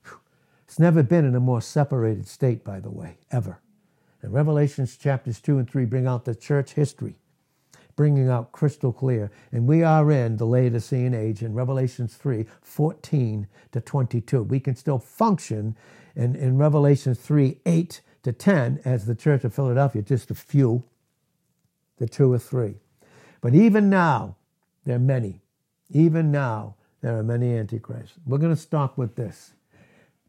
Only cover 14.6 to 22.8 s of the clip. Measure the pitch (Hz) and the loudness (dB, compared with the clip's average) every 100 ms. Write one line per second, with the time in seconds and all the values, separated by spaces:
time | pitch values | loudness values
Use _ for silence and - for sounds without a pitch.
14.6 | 135 127 - 135 - - 226 190 - 110 | -4 -6 -4 -4 -4 -2 0 0 -4 -6
15.6 | 107 110 - - - - 120 131 131 131 | -6 -8 -16 -20 -16 -6 -4 -2 0 2
16.6 | 151 147 143 139 - 120 - 147 135 - | 2 4 4 4 2 -4 0 2 2 0
17.6 | - 165 170 - _ _ - 107 - 185 | -2 0 -2 -8 _ _ -8 -2 2 2
18.6 | 123 139 - 127 101 113 156 139 120 - | 2 -2 -2 -2 -2 -2 0 2 0 -2
19.6 | 135 120 117 107 101 131 - 101 - 143 | 0 2 0 0 -2 -4 -4 -12 -2 2
20.6 | 127 120 - _ _ _ _ _ _ _ | 2 2 -4 _ _ _ _ _ _ _
21.6 | _ _ _ - 117 - 139 123 - 131 | _ _ _ -10 -8 2 2 2 -2 -6
22.6 | 110 101 | -6 -8